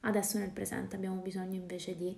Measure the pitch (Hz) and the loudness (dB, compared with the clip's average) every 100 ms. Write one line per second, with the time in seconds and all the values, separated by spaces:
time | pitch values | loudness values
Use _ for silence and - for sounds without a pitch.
0 | 214 208 196 214 196 - 196 - 196 196 | 6 4 4 2 0 -2 -2 -2 -2 -2
1 | 190 185 185 185 185 190 180 180 180 175 | -2 -2 -2 -2 -2 -4 -4 -4 -4 -2
2 | 180 | -2